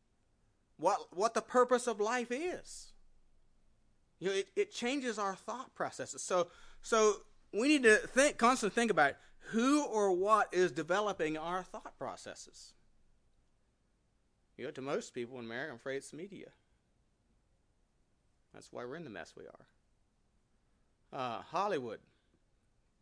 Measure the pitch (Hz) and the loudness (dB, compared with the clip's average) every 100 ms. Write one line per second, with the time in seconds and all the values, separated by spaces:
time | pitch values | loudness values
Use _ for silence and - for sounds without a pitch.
0 | _ _ _ _ _ _ _ - 165 131 | _ _ _ _ _ _ _ -4 0 0
1 | - 165 220 226 - 254 247 247 240 208 | -2 -2 0 0 0 4 4 4 0 -2
2 | 208 247 233 247 349 320 - - - - | 0 -2 -2 -4 -4 -6 -10 -16 -18 -20
3 | - - _ _ _ _ _ _ _ _ | -20 -20 _ _ _ _ _ _ _ _
4 | _ - 175 196 196 - 202 - 240 285 | _ -8 -4 -2 -2 -2 -4 -2 -4 -2
5 | 247 208 196 185 - 247 - - 147 - | -2 -4 -4 -6 -8 -12 -10 -6 -6 -6
6 | 127 139 - 185 175 - - - - 220 | -10 -8 -2 0 0 -4 -20 -14 0 4
7 | 214 202 - - _ 196 269 302 240 214 | 4 4 -4 -20 _ 0 4 6 8 6
8 | - 247 277 - 240 254 202 233 233 165 | 4 2 2 4 4 4 0 0 2 4
9 | 139 - - - - 220 254 294 262 214 | 4 2 -14 -20 -4 0 4 4 2 2
10 | 202 180 196 214 196 180 180 147 156 190 | 2 4 4 4 4 2 2 2 0 0
11 | 214 185 156 156 165 185 180 220 - - | 0 0 -2 -2 -4 -4 -6 -12 -16 -10
12 | 127 87 - - - - - - _ _ | -10 -10 -12 -14 -16 -20 -20 -20 _ _
13 | _ _ _ _ _ _ _ _ _ _ | _ _ _ _ _ _ _ _ _ _
14 | _ _ _ _ _ - 123 147 135 185 | _ _ _ _ _ -12 -12 -8 -4 -4
15 | 226 131 117 131 113 117 151 117 139 135 | -6 -8 -10 -10 -10 -8 -8 -10 -8 -8
16 | - 143 196 165 - _ _ _ _ _ | -8 -14 -16 -16 -18 _ _ _ _ _
17 | _ _ _ _ _ _ _ _ _ _ | _ _ _ _ _ _ _ _ _ _
18 | _ _ _ _ _ 107 107 123 123 156 | _ _ _ _ _ -20 -16 -12 -10 -10
19 | 151 95 78 - - - - _ _ _ | -12 -12 -12 -16 -20 -20 -20 _ _ _
20 | _ _ _ _ _ _ _ _ _ _ | _ _ _ _ _ _ _ _ _ _
21 | _ 143 127 107 - 165 208 165 120 92 | _ -8 -6 -6 -6 -4 -2 -2 -6 -12
22 | _ _ _ _ _ _ _ _ _ _ | _ _ _ _ _ _ _ _ _ _